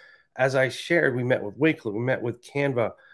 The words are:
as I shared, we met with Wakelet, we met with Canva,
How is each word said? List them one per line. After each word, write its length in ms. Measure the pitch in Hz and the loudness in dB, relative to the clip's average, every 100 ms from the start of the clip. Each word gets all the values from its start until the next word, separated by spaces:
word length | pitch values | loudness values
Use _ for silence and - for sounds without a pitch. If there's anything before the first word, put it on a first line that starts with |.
| - - _ - | -20 -20 _ -2
as 200 | 131 131 | 0 2
I 120 | 131 | 0
shared, 480 | - - 170 147 123 | -2 -2 2 2 0
we 80 | |
met 180 | 123 127 | 0 0
with 160 | 101 104 | -2 0
Wakelet, 360 | 156 156 113 | 0 0 -4
we 80 | 101 | -4
met 200 | 123 131 | -2 -2
with 220 | 120 - | -4 -8
Canva, 480 | - 143 143 127 104 - _ | -8 -2 -2 0 -2 -4 _